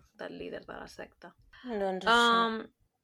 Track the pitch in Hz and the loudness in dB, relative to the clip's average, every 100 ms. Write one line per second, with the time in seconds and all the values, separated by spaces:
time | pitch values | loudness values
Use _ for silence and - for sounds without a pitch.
0 | _ - - - - - 185 - - - | _ -14 -14 -12 -10 -12 -12 -16 -16 -16
1 | - _ 175 _ _ - 247 214 196 185 | -18 _ -20 _ _ -18 -8 -4 -2 -2
2 | 185 233 233 233 226 220 - _ _ _ | 4 6 6 4 2 -2 -10 _ _ _